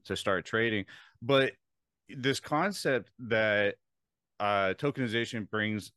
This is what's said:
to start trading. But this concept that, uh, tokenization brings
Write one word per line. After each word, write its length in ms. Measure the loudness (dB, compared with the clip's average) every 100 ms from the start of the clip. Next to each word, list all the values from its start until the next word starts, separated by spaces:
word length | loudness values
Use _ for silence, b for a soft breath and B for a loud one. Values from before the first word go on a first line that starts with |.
to 100 | -6
start 300 | -4 -2 -2
trading. 400 | -2 0 0 0 -6 B B B
But 320 | 2 4 2 -2 _ _ _ _ -18
this 300 | -4 -2 -2
concept 680 | 0 0 0 -2 0 0 -2 -12
that, 560 | -2 2 4 4 2 0 _ _ _ _ _ -4
uh, 360 | 2 2 2 0
tokenization 680 | -2 -2 -2 0 -2 -6 -4
brings 440 | -2 -2 -2 -6